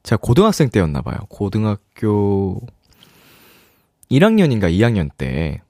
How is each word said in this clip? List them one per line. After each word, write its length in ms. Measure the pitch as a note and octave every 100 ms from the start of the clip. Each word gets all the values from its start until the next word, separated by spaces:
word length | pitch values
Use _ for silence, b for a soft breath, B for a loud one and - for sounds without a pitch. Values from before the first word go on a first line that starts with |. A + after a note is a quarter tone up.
제가 180 | - A2
고등학생 500 | - B2 G#3+ - C3+
때였나 340 | G#2+ E2 C#2+
봐요. 140 | - B1 -
고등학교 1400 | - G2+ G#2+ G#2+ G2+ _ - G#2+ G#2 G2+ G2 G2 F#2 A#2+ _ _ b b b b b b b b b b _ _
일 160 | B2+ G3+
학년인가 440 | A3 E3 A2+ F#2
이 120 | F2
학년 300 | A#2 G#2+ D2+ -
때 460 | C2 C2 D#2+ C#2+